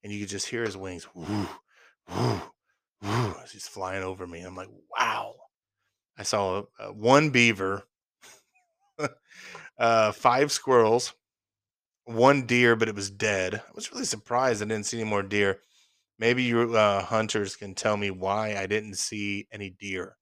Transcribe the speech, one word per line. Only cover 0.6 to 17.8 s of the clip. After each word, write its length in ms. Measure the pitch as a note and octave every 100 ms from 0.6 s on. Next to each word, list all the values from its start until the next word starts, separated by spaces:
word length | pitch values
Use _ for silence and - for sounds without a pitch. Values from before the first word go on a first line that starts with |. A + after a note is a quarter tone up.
his 120 | A2+ G2
wings, 300 | F#2+ F2+ -
whoo, 340 | F2 E2+ G#2 F#2 - _ _ _ _ _
whoo, 320 | - B2 G2+ - _ _ _ _ _
whoo, 320 | G2+ A2+ A2+ -
as 100 | -
he's 160 | G#2 -
flying 340 | - F#2 F#2+
over 240 | F#2+ F#2+ F2+
me. 140 | E2+
I'm 160 | F2+ F#2
like, 140 | F#2+ - _ -
"Wow." 360 | - - - - - _ _ _ _ _ _ -
I 60 |
saw, 400 | G#2 G#2+ G2 F#2+ G#2 _
uh, 80 | G#2
one 420 | G2+ A2 C#3 D3+
beaver, 540 | B2+ A#2 G2+ F#2+ G2 - _ _ _ - - _ _ _ _ _ -
<laughs> 800 | D3 - _ - - - - -
uh, 340 | A#2+ A2+ G#2+
five 400 | G2+ B2+ B2 D3
squirrels, 600 | - - B2+ A2 A#2+ B2 - _ _ _ _ _ _ _ _
one 420 | - A2+ B2+ C#3+ A#2+
deer, 300 | B2 A#2+ A2+
but 120 | A2+
it 60 |
was 160 | G2+ G2
dead. 460 | G2+ A2 G2 F#2 -
I 160 | -
was 180 | - -
really 120 | -
surprised 580 | C4+ G#2+ - A#2+ C3 G#2+
I 40 | G#2+
didn't 200 | A2 G2+
see 140 | A#2
any 80 | A2
more 120 | G#2
deer. 380 | F#2+ G#2 G2 F#2+ _ _ _ _ _ _
Maybe 260 | A2+ B2
you, 320 | B2 A#2 A#2 A#2
uh, 280 | G#2 G2
hunters 520 | F#2 A2+ A2 A2 G2 -
can 180 | G2+
tell 220 | F#2+